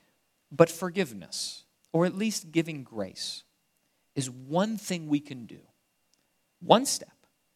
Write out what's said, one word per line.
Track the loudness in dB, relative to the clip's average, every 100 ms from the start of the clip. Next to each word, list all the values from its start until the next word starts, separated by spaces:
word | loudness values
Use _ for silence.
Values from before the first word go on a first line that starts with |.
| _ _ _ _ -2
But | 4 4
forgiveness, | 4 -4 -2 -4 -6 -12 -8 -8 -10 _ _ _
or | 2 2
at | 2
least | -2 -2 -2
giving | -2 0 -4
grace, | -10 -8 -8 -8 -10 -10 -16 _ _ _ _ _ _ -6
is | -6
one | -6 -2 2 2 0
thing | -4 -4 0
we | 0
can | 0 -12 -14
do, | -18 -20 _ _ _ _ _ _ _ _ -2
one | 6 6 6
step | -4 -6 _ _ _ _